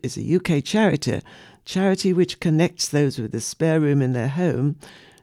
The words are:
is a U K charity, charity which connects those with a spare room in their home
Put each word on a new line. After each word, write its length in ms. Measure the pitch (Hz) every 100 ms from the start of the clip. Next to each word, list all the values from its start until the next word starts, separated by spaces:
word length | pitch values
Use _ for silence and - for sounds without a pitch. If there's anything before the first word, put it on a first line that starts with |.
is 140 | 131 -
a 60 |
U 180 | 110 175
K 200 | - 151
charity, 600 | - 214 208 - - 107 - - - -
charity 480 | - 190 196 190 190
which 260 | 180 175 -
connects 500 | 175 156 170 - -
those 300 | 147 143 135
with 160 | 110
a 60 | 117
spare 400 | - - 160 160
room 200 | 147 143
in 120 | 127
their 160 | 123 123
home 480 | 147 180 - 143 151 - - - -